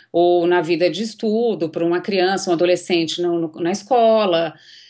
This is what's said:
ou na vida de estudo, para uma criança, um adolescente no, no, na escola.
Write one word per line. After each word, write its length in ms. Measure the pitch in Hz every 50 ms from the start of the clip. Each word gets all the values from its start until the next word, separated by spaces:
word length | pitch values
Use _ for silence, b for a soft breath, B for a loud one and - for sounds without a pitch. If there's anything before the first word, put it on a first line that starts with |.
| B B
ou 360 | - 170 175 175 175 175 170 175
na 140 | 175 180
vida 280 | 165 156 175 156 175 180
de 140 | 156 170 226
estudo, 680 | 220 - - - 220 208 226 240 233 208 156 170 156
para 160 | - 170 170
uma 160 | 170 170 180
criança, 480 | 175 - 190 190 180 185 196 185 190 -
um 40 | 170
adolescente 680 | 160 180 175 180 175 - - 185 170 165 160 - -
no, 180 | 175 175 170 170
no, 120 | 165 160 156 -
na 100 | 170 165
escola. 840 | 190 202 - - 269 240 226 226 220 220 214 196 170 165 165 160 156 B B B B B B B